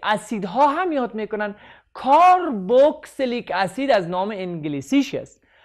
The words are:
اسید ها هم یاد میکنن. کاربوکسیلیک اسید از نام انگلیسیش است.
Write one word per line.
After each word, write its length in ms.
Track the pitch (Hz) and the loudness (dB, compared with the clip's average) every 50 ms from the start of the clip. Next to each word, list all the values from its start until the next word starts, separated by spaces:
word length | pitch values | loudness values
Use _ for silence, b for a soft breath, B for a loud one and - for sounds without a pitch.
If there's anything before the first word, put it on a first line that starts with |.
| - | -4
اسید 420 | 196 220 202 - - 240 208 185 | -4 -4 -4 -4 -8 -8 -8 -8
ها 220 | 180 180 247 285 | -4 0 2 2
هم 240 | 285 277 330 370 359 | 2 2 0 -2 -2
یاد 240 | 311 277 240 208 190 | -2 -2 -4 -4 -6
میکنن. 400 | 214 214 202 220 208 208 208 202 B B B B B B B - | -8 -8 -6 -6 -6 -6 -6 -8 B B B B B B B -16
کاربوکسیلیک 1600 | - - 262 277 311 349 370 359 370 339 320 247 202 185 185 240 254 277 302 - - - - - - 269 247 233 240 - - - | -6 0 4 6 6 8 6 6 4 2 -2 -4 -4 -2 2 4 6 6 4 4 0 -14 -16 -8 -6 -4 -4 -4 -6 -6 -4 -2
اسید 360 | 180 196 180 - 262 277 269 | -2 -2 -2 -4 -4 0 2
از 180 | 247 202 175 165 | 2 2 2 0
نام 220 | 180 180 196 208 | -4 -4 -4 -4
انگلیسیش 840 | 220 190 185 180 175 165 147 156 147 139 135 - 262 277 262 - - | -6 -8 -8 -8 -8 -6 -6 -6 -6 -6 -4 0 0 0 0 0 -4
است. 280 | 127 113 - _ _ b b b b | -10 -10 -10 _ _ b b b b